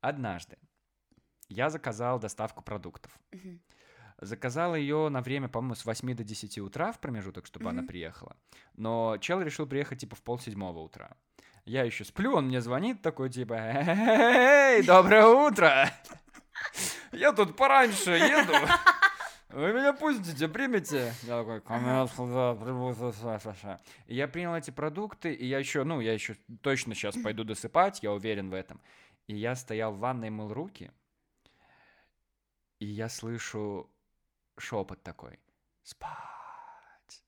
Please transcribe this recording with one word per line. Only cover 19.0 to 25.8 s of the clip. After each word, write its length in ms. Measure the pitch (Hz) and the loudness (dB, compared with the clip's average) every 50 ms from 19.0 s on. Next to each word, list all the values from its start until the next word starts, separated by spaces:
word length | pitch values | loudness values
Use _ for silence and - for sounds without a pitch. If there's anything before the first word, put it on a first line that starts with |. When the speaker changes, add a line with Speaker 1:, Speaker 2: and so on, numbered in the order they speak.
| - 403 392 - - - - - _ _ | 4 2 2 0 -12 -12 -14 -16 _ _
Speaker 1:
Вы 220 | - 127 147 175 214 | -8 -2 0 0 0
меня 200 | 247 269 285 285 | 2 2 2 2
пустите, 540 | 277 294 311 294 233 190 170 165 127 151 165 | 2 0 -2 -2 -2 -4 -8 -4 -4 -4 -4
примете?" 720 | 156 - 277 269 247 208 156 - 147 139 123 117 117 123 123 | -2 -4 -4 0 0 -2 -2 -2 -4 -2 -2 -2 -6 -8 -8
Я 160 | 117 120 120 | -6 -4 -4
такой, 200 | 117 107 117 107 - | -4 -6 -8 -10 -8
"Конечно, 640 | - 113 120 123 123 127 131 131 123 - - 123 123 | -6 -6 -4 -2 0 0 0 0 -2 -4 -8 -8 -4
да, 260 | 123 127 127 123 120 | -2 0 0 0 0
приму, 400 | 110 110 120 131 127 123 127 123 | -2 -6 -8 -6 -6 -6 -6 -6
ша, 180 | 107 120 123 110 | -6 -6 -8 -8
ша, 260 | 101 113 120 110 104 | -8 -8 -8 -8 -8
ша, 140 | - 110 101 | -8 -12 -14
ша". 260 | 95 - 104 95 87 _ _ - _ _ _ | -14 -14 -14 -14 -14 _ _ -20 _ _ _
И 60 | 113 | -8
я 120 | 123 139 143 | -8 -8 -6
принял 260 | 131 165 175 175 170 | -6 -8 -8 -6 -8
эти 140 | 165 156 - 131 | -8 -10 -10 -12
продукты, 600 | - 151 151 147 175 208 214 - _ - 170 147 | -8 -8 -8 -6 -8 -10 -10 -12 _ -8 -8 -8
и 120 | - 123 | -6 -6
я 120 | 127 135 135 | -6 -4 -4
ещё, 240 | 139 135 - 151 | -6 -4 -4 -4